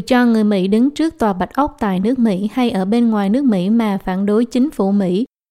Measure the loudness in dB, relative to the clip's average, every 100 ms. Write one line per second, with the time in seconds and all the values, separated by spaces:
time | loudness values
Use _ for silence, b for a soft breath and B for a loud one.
0 | 2 2 2 2 2 0 0 2 0 0
1 | -2 0 -2 -2 -4 -2 -4 -2 -2 0
2 | 0 0 0 0 -2 -2 -2 0 0 0
3 | 0 0 0 0 2 0 0 0 0 -2
4 | -4 -4 0 0 0 0 -2 0 0 0
5 | 0 -2 -4 _ _